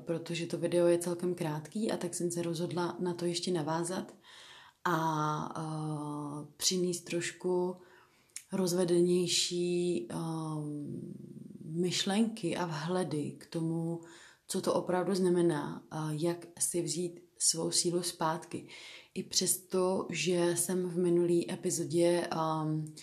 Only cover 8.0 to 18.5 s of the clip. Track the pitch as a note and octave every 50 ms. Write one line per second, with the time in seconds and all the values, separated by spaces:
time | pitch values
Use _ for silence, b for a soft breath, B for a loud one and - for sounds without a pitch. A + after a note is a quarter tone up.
8 | b b b b b b b - - _ G3 G3 F#3 F3 F3 F#3 F#3 E3+ F3 F3
9 | F3 F3+ F3+ F#3 F3 E3+ - - - - F3+ F3 F3 F3 F3 F3 F3 F3 F3 E3+
10 | F3 - E3 E3 E3 D#3+ D#3+ D#3+ D#3+ D#3 D#3 D3+ D3+ D3 D3 D3 D3 C#3 - -
11 | - - - - - - - - - - - - - - D#3 E3+ F3+ F3+ - -
12 | - G3 F#3+ G#3+ A3+ A3 A3+ - - E3+ - - F3+ E3+ D#3+ D3 D3+ E3+ F#3 F#3
13 | F#3 D3 D#3 D3+ C#3 C3+ C#3 - - - - E3 E3 D#3+ E3 E3 E3 E3 E3+ E3+
14 | B B B B B B B B _ - - F#3+ F3+ - - F3+ E3+ - F3 F3+
15 | F3 E3+ G3 F3+ F#3+ F3+ F3 F3 E3+ E3+ D#3 D3 C#3+ D3+ E3 - - - - D#3
16 | D#3 D#3 D3+ D3+ D#3+ E3+ E3+ F3 - - - - - - - E3+ D#3 D#3 D3 E3
17 | F3+ E3+ - - - - _ - - - - E3 E3+ E3+ E3 - - F3 E3 F3+
18 | F3 - - - E3+ D#3+ D#3+ E3+ - -